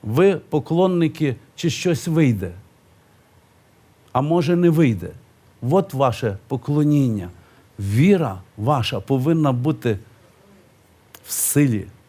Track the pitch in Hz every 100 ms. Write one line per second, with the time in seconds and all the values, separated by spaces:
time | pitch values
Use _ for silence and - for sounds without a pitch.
0 | 107 123 190 180 - 151 - 165 185 175
1 | 160 160 151 117 - - 165 - 180 156
2 | - 160 147 104 92 87 - _ _ _
3 | _ _ _ _ _ _ _ _ _ _
4 | _ 127 143 170 151 175 175 160 151 101
5 | 85 - _ _ _ _ 120 180 190 131
6 | 135 127 117 98 _ 127 - 147 151 147
7 | 131 104 87 85 - _ _ - 98 107
8 | 170 196 139 90 - - 110 147 110 101
9 | - 135 135 165 151 123 135 127 123 101
10 | - _ _ _ _ - _ _ _ _
11 | _ - - - - 143 143 107 - -